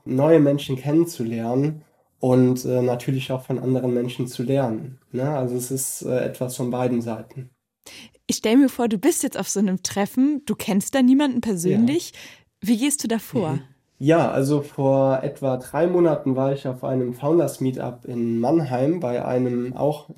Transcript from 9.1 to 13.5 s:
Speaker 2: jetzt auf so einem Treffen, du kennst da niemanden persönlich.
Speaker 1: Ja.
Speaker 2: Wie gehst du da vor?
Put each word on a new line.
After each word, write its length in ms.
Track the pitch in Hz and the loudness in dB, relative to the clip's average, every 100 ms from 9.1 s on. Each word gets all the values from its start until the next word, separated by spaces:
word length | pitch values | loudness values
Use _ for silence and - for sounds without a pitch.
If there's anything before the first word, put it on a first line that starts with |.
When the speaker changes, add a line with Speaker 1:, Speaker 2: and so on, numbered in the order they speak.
| - | 0
Speaker 2:
jetzt 160 | 277 - | -2 -6
auf 100 | 185 | -4
so 120 | 196 | 0
einem 240 | 202 185 | 0 0
Treffen, 580 | - 196 202 254 277 294 - | -4 -4 -2 0 0 0 -4
du 100 | 214 | -4
kennst 400 | - 196 - 269 | -2 -2 0 4
da 60 | |
niemanden 400 | 254 269 294 240 | 6 6 4 0
persönlich. 720 | 233 180 175 208 233 339 - | -2 0 2 4 4 2 -4
Speaker 1:
Ja. 60 | - - - _ _ | -12 -20 -20 _ _
Speaker 2:
Wie 160 | 196 220 | 0 2
gehst 260 | 285 - | 2 0
du 40 | 226 | -2
da 120 | 226 | -4
vor? 300 | - 247 160 | -2 -2 -2